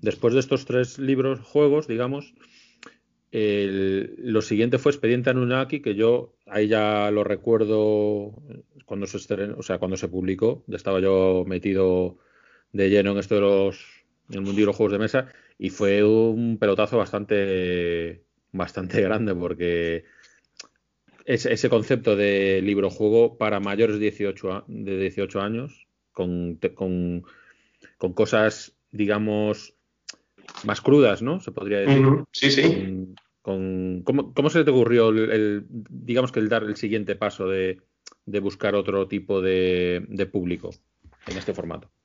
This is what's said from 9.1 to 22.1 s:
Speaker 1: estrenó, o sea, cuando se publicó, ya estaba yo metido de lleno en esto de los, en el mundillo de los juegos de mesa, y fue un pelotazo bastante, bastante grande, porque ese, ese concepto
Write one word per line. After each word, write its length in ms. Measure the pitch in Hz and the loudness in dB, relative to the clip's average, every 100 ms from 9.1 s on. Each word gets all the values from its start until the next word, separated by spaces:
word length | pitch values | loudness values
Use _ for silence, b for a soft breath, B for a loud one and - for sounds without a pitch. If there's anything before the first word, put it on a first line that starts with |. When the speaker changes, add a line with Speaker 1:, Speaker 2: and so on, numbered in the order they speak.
| 98 | -10
Speaker 1:
estrenó, 380 | - 101 101 117 | -6 -4 -4 -8
o 60 | |
sea, 160 | - 92 | -6 -4
cuando 180 | 92 92 | -4 -4
se 100 | 92 | -4
publicó, 560 | 92 92 92 110 127 - | -4 -4 0 0 -2 -8
ya 100 | - | -8
estaba 220 | - 95 | -2 0
yo 420 | 95 95 95 92 90 | 2 4 4 2 0
metido 720 | 90 101 95 95 90 90 - b b b b b | -4 -2 2 2 2 0 -6 b b b b b
de 180 | 101 98 | 0 4
lleno 220 | 101 98 | 4 4
en 60 | 101 | 0
esto 180 | 98 107 | 0 2
de 60 | |
los, 380 | 101 98 98 98 - - _ _ _ | 4 4 2 -4 -18 -20 _ _ _
en 60 | 98 | -8
el 60 | |
mundillo 200 | 98 98 | -4 2
de 40 | 104 | 2
los 80 | 101 | 2
juegos 160 | 107 | 0
de 60 | 101 | 0
mesa, 280 | 110 131 127 B B B | 0 -2 -4 B B B
y 100 | 98 | -8
fue 340 | - 104 101 | -2 2 4
un 540 | 104 110 113 110 117 110 | 4 4 4 0 -2 0
pelotazo 400 | 104 98 104 120 | 0 2 2 0
bastante, 1300 | 98 104 101 104 98 92 90 90 87 85 85 85 _ _ _ | -2 -6 -2 0 0 -2 -2 -2 -2 -2 -6 -10 _ _ _
bastante 480 | 92 85 - 92 98 | -8 -6 -6 -4 0
grande, 340 | 98 107 110 90 | 0 0 -2 -4
porque 680 | 85 82 87 85 85 82 b b b b _ _ - _ _ _ _ _ - | -6 -4 -2 -2 -2 -4 b b b b _ _ -20 _ _ _ _ _ -2
ese, 260 | 117 123 | -2 0
ese 180 | 113 123 | 0 2
concepto 460 | 117 110 127 110 | 2 2 0 2